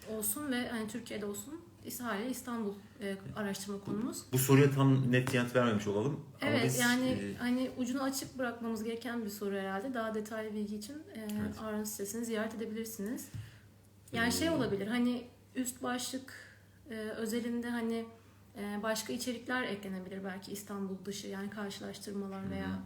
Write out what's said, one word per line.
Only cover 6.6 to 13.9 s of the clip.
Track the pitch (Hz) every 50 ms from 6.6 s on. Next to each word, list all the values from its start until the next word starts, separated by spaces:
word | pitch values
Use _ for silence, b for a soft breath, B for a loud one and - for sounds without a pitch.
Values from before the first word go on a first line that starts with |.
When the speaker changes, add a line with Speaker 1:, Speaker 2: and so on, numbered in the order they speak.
| -
Speaker 2:
biz, | - - 254
Speaker 1:
yani | 247 240 247 254 254 254
Speaker 2:
e, | 254 196 202 202 202 -
Speaker 1:
hani | 240 247 247 254 262 247 -
ucunu | 254 254 240 262 277 269
açık | 269 269 - 302 - -
bırakmamız | 254 262 240 233 240 233 226 226 208 214
gereken | 233 233 226 233 247 240 240 220
bir | 202
soru | 208 - 208 202 196
herhalde. | 196 190 196 196 196 202 277 247
Daha | 233 220 220 214
detaylı | 214 208 214 226 220 214 220 208
bilgi | 214 208 202 214
için, | 214 208 214 285
e, | 302 311 - - 226 220 214 208 214
Speaker 2:
Evet. | 214 214 214 214
Speaker 1:
Arın | 220 220 214 214 214
sitesini | 214 - - 202 202 226 233 233
ziyaret | 226 226 208 220 214 220
edebilirsiniz. | 208 226 208 214 226 220 220 - - 196 214 269 320 - - B B B B B B B B - - - -